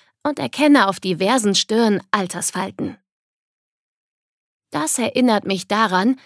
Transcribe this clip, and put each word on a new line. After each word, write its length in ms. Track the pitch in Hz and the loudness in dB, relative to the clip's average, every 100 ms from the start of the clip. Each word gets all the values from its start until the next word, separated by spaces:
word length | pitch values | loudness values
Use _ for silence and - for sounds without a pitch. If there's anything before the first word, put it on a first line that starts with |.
| _ _ | _ _
und 160 | 294 285 | -6 -4
erkenne 500 | 240 - 302 277 196 | -6 2 6 6 4
auf 120 | 185 | 0
diversen 540 | 185 165 190 254 208 | -4 -2 0 2 2
Stirnen 480 | 185 - 220 226 196 - | 0 0 2 2 0 -2
Altersfalten. 880 | 208 185 180 - 185 190 190 - - _ _ _ _ _ _ _ _ _ _ _ _ _ _ _ _ _ | -4 -4 -6 -6 -6 -8 -8 -10 -10 _ _ _ _ _ _ _ _ _ _ _ _ _ _ _ _ _
Das 280 | 294 311 - | -6 -4 -2
erinnert 460 | 226 254 247 208 | -2 0 2 2
mich 240 | - 190 - | 0 -6 -2
daran, 500 | 208 214 185 220 262 | 0 2 2 0 -2